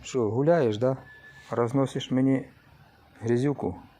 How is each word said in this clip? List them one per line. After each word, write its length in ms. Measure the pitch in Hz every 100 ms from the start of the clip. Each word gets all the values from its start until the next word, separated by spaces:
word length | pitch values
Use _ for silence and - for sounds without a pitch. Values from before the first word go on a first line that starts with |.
Що, 260 | - 131 107
гуляєш, 480 | 113 147 170 123 104
да? 200 | 127 131 - - - - -
Розносиш 600 | 117 120 139 131 135 -
мені 340 | 131 135 135 - - - - - - - -
грязюку? 540 | 110 120 143 135 101 92 -